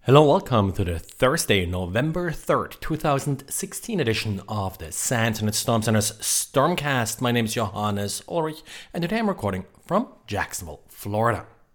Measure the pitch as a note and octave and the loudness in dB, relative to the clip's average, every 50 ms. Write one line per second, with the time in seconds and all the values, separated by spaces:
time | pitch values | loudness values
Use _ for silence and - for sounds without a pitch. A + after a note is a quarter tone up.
0 | _ - C3 D3 D#3 C#3+ D3+ F#3+ - - B2+ A2 G2 F#2+ F2+ - G2 F2 E2+ E2 | _ 8 8 8 8 8 4 2 2 2 2 2 2 2 0 -2 -2 -2 -4 -6
1 | - - - - - B2+ D3 E3 - - A2 G2 F2+ F2 F2+ F2+ F#2 F2 F#2 A#2 | -8 -12 -2 2 2 2 2 2 2 2 2 2 2 0 -2 -4 -4 -2 -2 0
2 | C#3+ D#3 D#3+ F3+ F3 E3+ D#3 - - - D#3 B2 E2+ - - - - - D#3+ D3 | 0 0 -2 -2 -4 -4 -6 -6 0 0 0 0 0 -4 -10 -12 -6 -6 -4 -2
3 | - D#3 C#3+ C#3 C#3 C#3+ C#3 C3 - - - - - F#3+ - - - - A3+ F3+ | 0 0 0 0 0 -2 -4 -4 -6 -8 -8 -8 -8 -8 -10 -12 -8 -4 -2 0
4 | C#3 A#2 A2 A2 - A2 G2+ F#2+ - - G#2+ G#2 G2 F#2+ - - E2+ D#2 - - | 2 2 0 0 -2 -4 -4 -6 -6 -6 -4 -4 -4 -4 -6 -8 -12 -10 -8 -6
5 | - - C3 A#2 A2+ A#2 G#2+ G#2+ G#2+ G#2+ G#2 - - - A#2 A2+ A2 A#2 A2 G#2+ | -2 0 0 2 2 0 0 0 -2 0 0 0 0 2 0 2 2 2 2 2
6 | G#2 - - - - - - - - - - C#3 C3+ E3 F3+ E3+ C#3+ D3 C#3 B2+ | 2 0 -4 -4 -4 -2 -2 -2 -2 0 2 2 2 4 2 0 -2 0 0 0
7 | A2+ G#2+ - - C3 A#2+ A#2+ A#2+ A#2 G#2+ - A#2+ A2+ G2 F#2+ G#2 G#2 G#2 G2+ G2+ | 0 -2 -4 -2 0 2 2 2 0 0 0 -2 -4 -2 -2 -2 -2 0 0 -2
8 | G2+ G2+ - - - - - E3+ D#3 D#3 D3+ - - - - - - - - F3 | -2 -4 -6 -8 -8 -4 -2 -2 -2 -2 -6 -10 -16 -18 -18 -18 -18 -8 -4 -4
9 | E3+ E3+ G#3+ A3+ A#3 G3+ F#3+ - - G2+ F#2+ F#2 - - _ - _ - E3+ G#3 | -2 0 0 0 0 0 0 0 -2 -2 -2 -4 -8 -10 _ -20 _ 0 0 0
10 | C4 - - - _ - G#2 F#2+ - - - - F2 D#2+ D2+ - - - - - | 0 -2 -12 -20 _ -6 -4 -4 -4 -4 -6 -10 -10 -12 -14 -16 -18 -20 -20 -12
11 | - G2+ G2+ G#2+ A2+ A#2+ A2 E2+ - - - _ _ _ | -8 -2 0 2 2 2 0 -2 -6 -14 -20 _ _ _